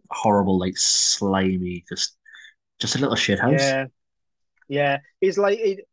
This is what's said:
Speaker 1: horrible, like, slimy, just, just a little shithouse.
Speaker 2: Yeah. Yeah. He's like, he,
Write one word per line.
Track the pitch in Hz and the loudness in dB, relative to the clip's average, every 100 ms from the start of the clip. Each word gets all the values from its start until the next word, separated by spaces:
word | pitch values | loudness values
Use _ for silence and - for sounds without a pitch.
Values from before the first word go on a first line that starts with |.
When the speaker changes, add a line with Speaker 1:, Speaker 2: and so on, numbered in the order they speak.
| - | -8
Speaker 1:
horrible, | - 110 101 95 92 | -2 2 2 4 2
like, | 92 92 | 0 -2
slimy, | - - - - 101 95 95 92 90 87 - | 0 0 0 0 0 0 0 -2 -4 -8 -10
just, | 85 - _ _ - - _ _ - | -8 -8 _ _ -20 -20 _ _ -8
just | 113 123 | -4 -2
a | |
little | 139 113 | 0 0
shithouse. | - 98 120 135 | 0 2 2 2
Speaker 2:
Yeah. | 139 135 131 _ _ _ _ _ _ _ - | 2 0 -4 _ _ _ _ _ _ _ -6
Yeah. | 143 143 139 - _ | -2 0 -2 -6 _
He's | 190 190 | 0 2
like, | 202 220 | 0 0
he, | 220 196 - | -2 -4 -8